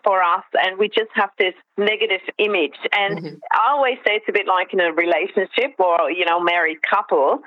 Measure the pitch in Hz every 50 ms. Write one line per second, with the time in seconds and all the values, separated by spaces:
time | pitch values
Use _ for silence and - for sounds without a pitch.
0 | - 208 190 185 180 170 175 196 - - - - 175 185 190 190 208 208 - 220
1 | 220 - - 226 202 196 - - 202 185 175 - _ _ _ - 202 208 214 208
2 | 220 220 196 180 - - - - 208 208 202 180 156 143 - - - 202 - 202
3 | 202 196 202 165 170 151 156 - - - - 196 220 247 285 285 269 254 247 -
4 | - 214 208 214 - - 190 208 196 190 202 214 190 - - 190 175 170 156 165
5 | 170 170 170 156 175 202 - 208 190 - - - 247 277 - - 185 180 170 170
6 | 160 175 170 180 175 170 170 175 175 175 175 175 165 160 160 156 - - 202 202
7 | 208 - 190 156 135 - 233 294 -